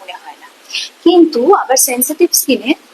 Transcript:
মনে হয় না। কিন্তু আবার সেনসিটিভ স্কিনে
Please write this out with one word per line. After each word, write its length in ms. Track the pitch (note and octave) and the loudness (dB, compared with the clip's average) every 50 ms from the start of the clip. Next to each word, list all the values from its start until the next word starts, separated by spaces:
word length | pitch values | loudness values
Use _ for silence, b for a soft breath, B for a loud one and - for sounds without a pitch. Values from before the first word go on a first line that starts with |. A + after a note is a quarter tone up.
মনে 120 | - - - | -20 -20 -20
হয় 220 | - - D3+ - - | -18 -20 -20 -20 -20
না। 60 | - - _ _ B B B B B B - _ - | -20 -20 _ _ B B B B B B -16 _ 0
কিন্তু 500 | E4+ E4+ F4 E4 D#4+ - A#3 B3 D#4+ G4+ | 2 4 4 4 4 2 0 2 2 2
আবার 240 | - - - B3+ | 2 2 0 0
সেনসিটিভ 520 | C4 - C4+ B3 B3 B3 - D4+ - F4 - - | 0 0 -2 -2 -4 -4 -6 -2 -2 -2 0 0
স্কিনে 400 | - - - B3+ - G#3 B3 D#4+ - - _ | -2 -2 -2 -2 -2 -2 -4 -4 -4 -8 _